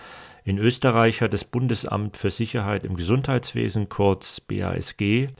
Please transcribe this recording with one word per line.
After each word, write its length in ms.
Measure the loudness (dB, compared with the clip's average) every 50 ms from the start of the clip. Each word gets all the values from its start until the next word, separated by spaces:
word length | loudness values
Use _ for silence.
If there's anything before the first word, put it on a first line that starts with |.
| -20 -20 -20 -20 -20 -20 -20 -10 _
In 140 | -4 -2 2
Österreich 640 | 2 2 2 4 2 4 6 6 6 4 4 2
hat 120 | 0 0 0
das 100 | -2 -4
Bundesamt 720 | -4 -2 -2 0 0 0 -2 -2 -4 -4 -4 -4 -4 -6
für 140 | -4 -4 -4
Sicherheit 540 | -2 -2 -4 -2 -2 -4 -2 -2 -2 -2 -2
im 120 | -4 -4
Gesundheitswesen, 920 | -4 0 2 2 2 2 0 0 0 -2 -2 -4 -2 -2 -2 0 -2 -4 -4
kurz 520 | 0 2 4 4 4 2 -2 -10 -10 -12
B 220 | -8 -6 -6 -4
A 120 | -2 -2 -4
S 220 | -4 -6 -8 -6
G, 320 | -2 0 2 2 2 0 -2 -6